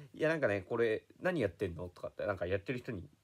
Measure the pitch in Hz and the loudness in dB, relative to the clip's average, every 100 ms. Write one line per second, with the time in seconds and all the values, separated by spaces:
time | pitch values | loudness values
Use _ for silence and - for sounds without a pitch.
0 | - - 156 160 120 101 - 117 117 107 | -14 0 0 4 2 2 0 2 2 2
1 | - - 180 175 98 - 95 87 90 - | -4 -4 0 2 0 0 -4 -2 -10 -10
2 | - - 98 95 92 98 - 123 123 98 | -10 -4 -2 -2 0 -2 -2 -6 -6 -8
3 | 143 _ | -10 _